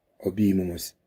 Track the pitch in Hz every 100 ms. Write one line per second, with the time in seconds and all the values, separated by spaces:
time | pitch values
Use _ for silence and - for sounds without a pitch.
0 | _ _ 95 98 101 95 90 85 - _